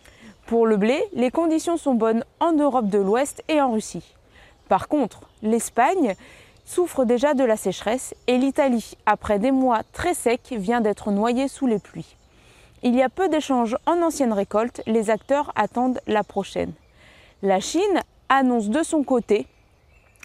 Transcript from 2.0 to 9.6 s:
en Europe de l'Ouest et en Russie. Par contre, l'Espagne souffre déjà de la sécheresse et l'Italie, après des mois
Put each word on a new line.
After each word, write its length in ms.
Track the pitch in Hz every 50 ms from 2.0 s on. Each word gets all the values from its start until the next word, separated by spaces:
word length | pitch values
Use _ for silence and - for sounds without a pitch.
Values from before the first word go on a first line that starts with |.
| 220 226 220 226 - - _ _
en 120 | 302 339
Europe 360 | 330 294 294 285 226 262 226 202
de 100 | 185 208
l'Ouest 440 | 196 190 208 247 285 277 - - - -
et 140 | 320 294
en 100 | 277 254
Russie. 320 | 226 220 - - - 175 - - _ _ _ _ _ - - - _ _ _ -
Par 180 | 202 190 -
contre, 360 | - - 302 254 190 - - - - _ _
l'Espagne 720 | - 214 226 233 - - - - 240 294 381 381 302 220 185 - - - - - - - _ - _
souffre 400 | - - - 359 330 - - 262
déjà 260 | 220 240 240 240 294
de 100 | 302 247
la 140 | 269 233 220
sécheresse 580 | 214 - 196 180 - - 202 226 262 - - - - _
et 100 | - 247
l'Italie, 600 | 247 254 269 262 - 285 269 247 226 - - - - _
après 320 | - 214 - - - 208 202
des 120 | 196 262
mois 300 | 269 262